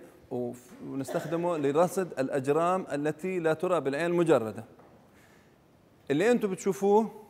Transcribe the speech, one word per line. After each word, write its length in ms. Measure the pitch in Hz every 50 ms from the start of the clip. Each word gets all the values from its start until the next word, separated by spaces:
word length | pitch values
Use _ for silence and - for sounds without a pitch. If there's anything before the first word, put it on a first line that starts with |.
| - - - - - -
وف-، 420 | 131 123 123 120 120 120 - - - - -
ونستخدمه 720 | 143 135 135 135 - - 175 - 156 165 170 170 175 175 156
لرصد 500 | 143 139 139 151 175 175 - - 185 165 - -
الأجرام 680 | 135 131 - 143 131 131 143 156 170 175 185 190 180 - -
التي 460 | 143 147 151 147 - - 185 185 180
لا 160 | 165 160 156
ترى 260 | 156 - 185 185 165
بالعين 260 | 135 135 135 143 165
المجردة. 580 | 175 175 175 175 160 156 127 113 110 101 110 117 - - - - - - - - - _ - - - - - _ _ _ _ _ _ _ _ _ _ _ _ _ -
اللي 200 | 139 147 180 233
أنتم 200 | 247 233 - 202
بتشوفوه 600 | 185 180 - 202 185 - 196 196 202 214 226 214 - - - -